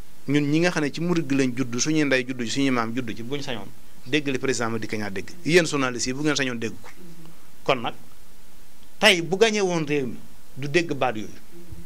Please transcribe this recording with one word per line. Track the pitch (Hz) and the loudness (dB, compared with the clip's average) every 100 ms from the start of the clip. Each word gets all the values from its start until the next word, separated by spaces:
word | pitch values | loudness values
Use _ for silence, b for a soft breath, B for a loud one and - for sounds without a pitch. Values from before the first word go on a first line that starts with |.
| - - - | -6 -4 0
ñun | 147 143 | 2 4
ñi | 156 | 4
nga | 175 | 4
xam | 170 | 2
ne | 147 | 0
ci | 156 | 0
murit | 170 170 135 | 0 0 2
gi | |
lañ | 135 131 117 | 2 2 0
judd | 127 120 | -2 0
suñuy | 143 156 | 2 2
ndey | 143 131 123 | 4 2 2
judd | 127 | -4
ci | 113 | -2
suñuy | 120 139 | 0 2
maam | 127 113 | 2 2
judd | 117 123 101 | -2 -2 -4
ci | |
buñ | 117 143 | -4 -4
sañoon | 135 113 95 - - - - | -2 -4 -4 -6 -6 -6 0
dégg | 147 143 | 0 2
li | 127 | 0
président | 135 120 117 | 0 0 0
Madické | 113 107 107 | -2 -2 -2
Niang | 101 | -2
dégg | 98 - - | -4 -4 -4
yéen | 139 175 160 | 4 4 4
journaliste | 147 127 120 127 | 2 0 0 -2
yi | |
bu | 135 | 0
ngeen | 151 143 | 0 2
sañoon | 131 117 | 0 -2
dégg | 113 101 | -4 -4
ko | - - - - - - - - | -6 -6 -6 -4 -4 -4 -6 -2
kon | - 131 | 0 2
nag | 127 - - - - - - - - - - - | 0 -4 -6 -6 -6 -6 -6 -6 -4 -4 -4 4
tey | 208 180 | 6 6
bu | 156 190 | 2 4
gañe | 220 214 | 4 4
woon | 190 170 147 | 2 2 2
réew | 147 123 | 0 0
mi | - - - - - | -2 -4 -6 -6 -4
du | 143 | 0
dégg | 165 170 | 2 2
baat | 139 127 110 | 0 0 0
yooyu | 95 - - - - - | -4 -6 -6 -6 -4 -4